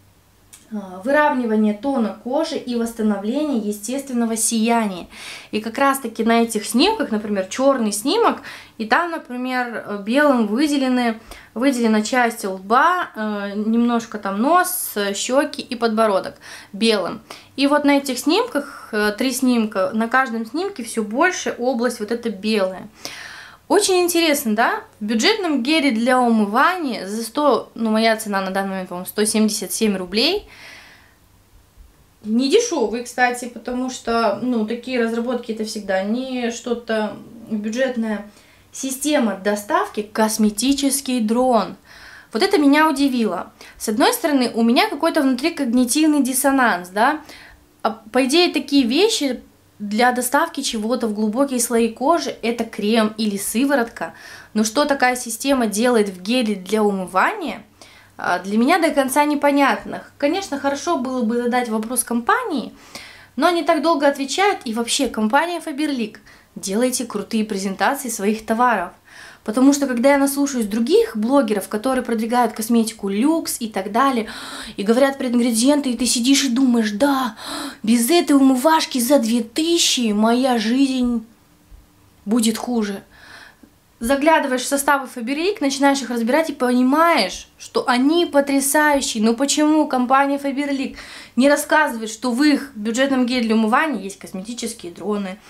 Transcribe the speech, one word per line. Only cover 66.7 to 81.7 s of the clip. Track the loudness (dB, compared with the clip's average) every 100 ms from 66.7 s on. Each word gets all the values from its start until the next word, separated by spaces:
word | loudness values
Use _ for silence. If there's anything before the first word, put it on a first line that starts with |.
| 0 0 -2 -6
крутые | -8 -4 -2
презентации | -2 -2 -4 0 0 0 -4
своих | -4 -2 -2 -2
товаров. | 2 2 2 -2 -10 _ -20 -20 -14 -4
Потому | 4 4
что, | 4 2
когда | 2 4
я | 4
наслушаюсь | 4 0 -2 -2 -2
других | 0 2 2 2 0
блогеров, | 2 2 2 0 -2
которые | -4 -2 -2
продвигают | -2 -2 0 2 2
косметику | 0 0 2 2 -2 -4
люкс | 0 2 0 -2 -6
и | -6
так | -6 -2
далее, | 2 2 2 -4 -8 -14 -14 -12 -4
и |
говорят | 0 4 4 2
про | 0
ингредиенты, | 2 2 2 4 4 2
и | -2
ты | 0
сидишь | 0 4 4 2
и |
думаешь: | 2 4 4 2
"Да, | 2 2 2 -2 -6 -12 -10 -12 -6
без | 0 2 4
этой | 2 6 6
умывашки | 6 6 4 4 2 -2
за | 4 4
две | 4 0
тысячи | -2 -2 0 2 2 0 0
моя | 2 4 4 2 2
жизнь | 2 2 2 2 0 -2 -6 _ _ _ _